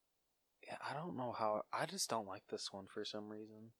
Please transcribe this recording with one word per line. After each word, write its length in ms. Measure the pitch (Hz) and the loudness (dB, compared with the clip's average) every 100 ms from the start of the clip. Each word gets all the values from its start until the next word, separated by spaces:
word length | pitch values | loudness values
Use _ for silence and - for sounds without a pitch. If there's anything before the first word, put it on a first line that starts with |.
| _ _ _ _ _ _ - | _ _ _ _ _ _ -10
Yeah, 100 | - - | -6 -2
I 40 | 139 | -2
don't 200 | - 120 | -2 0
know 160 | 127 | 0
how, 300 | - 110 107 - | 4 4 4 2
I 140 | - 151 | 2 2
just 240 | 190 - | 2 4
don't 180 | 113 98 | 4 2
like 200 | 98 - | -6 -4
this 240 | 104 - | -4 -2
one 140 | 98 95 | -6 -6
for 140 | - 104 | -4 -2
some 240 | 107 107 | -2 -4
reason. 420 | 107 107 107 113 | -6 -8 -10 -14